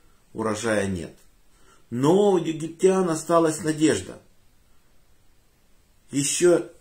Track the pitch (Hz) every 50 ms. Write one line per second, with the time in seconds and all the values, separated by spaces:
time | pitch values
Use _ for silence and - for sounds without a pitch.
0 | _ _ _ _ _ _ - - 110 110 104 104 113 117 107 104 98 98 95 87
1 | 76 - - _ _ - _ _ _ _ _ _ - - - _ _ - 117 123
2 | 135 151 180 196 208 202 190 175 165 160 160 147 160 160 - - - 190 190 190
3 | 185 170 160 151 - - 170 170 165 156 151 151 190 156 156 147 156 147 117 98
4 | 90 - - - _ _ _ _ _ _ _ _ _ _ - _ _ _ _ -
5 | _ _ _ _ _ _ _ _ _ _ _ _ _ _ _ _ _ _ _ _
6 | _ - 131 139 139 - - - 170 175 170 160 - - - -